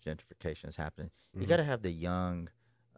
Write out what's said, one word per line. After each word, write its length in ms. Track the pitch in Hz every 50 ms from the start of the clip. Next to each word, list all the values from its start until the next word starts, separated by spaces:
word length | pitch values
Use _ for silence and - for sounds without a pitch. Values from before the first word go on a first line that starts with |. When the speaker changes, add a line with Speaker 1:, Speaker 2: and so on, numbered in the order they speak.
| -
Speaker 1:
gentrification 640 | 78 76 78 - - - - - 85 78 - - 78
is 80 | 82
happening," 340 | - 78 76 - - 78 80 - - - _ -
you 80 | 95
Speaker 2:
Mm-hmm. 60 | 95 117
Speaker 1:
gotta 160 | 170 170 151
have 180 | 147 131 110
the 80 | 107 90
young 560 | 85 80 85 87 90 90 92 90 90 87 87 87 - _ _ _ _ _ _ _ -